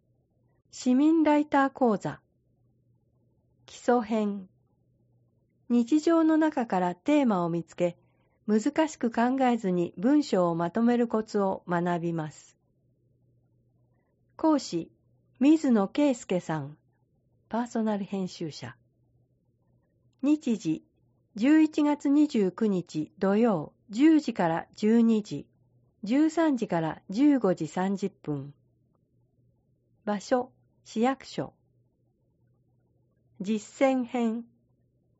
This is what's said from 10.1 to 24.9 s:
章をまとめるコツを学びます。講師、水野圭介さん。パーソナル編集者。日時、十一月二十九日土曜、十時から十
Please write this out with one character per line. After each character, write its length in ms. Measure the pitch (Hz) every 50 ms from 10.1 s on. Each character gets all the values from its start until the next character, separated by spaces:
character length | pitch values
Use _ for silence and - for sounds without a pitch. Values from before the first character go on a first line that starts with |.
| 294 302 285
章 280 | - - 190 180 170
を 40 | 170
ま 160 | 165 170 170
と 120 | - 226 233
め 160 | 233 240 240
る 100 | 240 240
コ 140 | - 220 220
ツ 180 | - - 208
を 220 | 196 190 190 - -
学 340 | - 175 170 170 175 175 170
び 120 | 165 170 170
ま 180 | 165 156 156
す。 280 | - - - _ _ _ _ _ _ _ _ _ _ _ _ _ _ _ _ _ _ _ _ _ _ _ _ _ _ _ _ _ _ _ _ _ _ _ _ _ _
講 220 | - - 320 311 277
師、 320 | - - - 165 160 - _ _ _ _ _ _ _ _ _ -
水 300 | 247 285 320 320 320 277
野 180 | 240 214 196 190
圭 240 | - - 294 294 254
介 280 | - - - 196 180
さ 180 | - - 165 156
ん。 180 | 139 143 147 - _ _ _ _ _ _ _ _ _ _ _ _ _ -
パ 120 | - 220
ー 60 | 247
ソ 160 | 233 - 240 220
ナ 140 | 220 214
ル 80 | 196 202
編 240 | 175 - 196 190 175
集 220 | - - 175 156
者。 260 | 139 - - 117 - _ _ _ _ _ _ _ _ _ _ _ _ _ _ _ _ _ _ _ _ _ _ _ _ _ _ _ _ _ -
日 360 | 277 302 302 - 247 226 190
時、 260 | - 165 156 - - _ _ _ _ _ _ _ _ _ -
十 260 | 202 208 277 302 311 311
一 200 | 302 - 320 294
月 280 | 294 294 285 - 285
二 180 | 277 294 302 294
十 220 | - 233 196 185
九 160 | 180 - 226
日 460 | 214 196 180 165 - - 156 151 - _ -
土 180 | - 190 196
曜、 360 | 214 233 240 202 160 143 - - _ _ -
十 320 | 202 220 285 320 320 302
時 140 | 294 - 233
か 140 | - 185 165
ら 180 | 165 170 - - _
十 260 | - - 214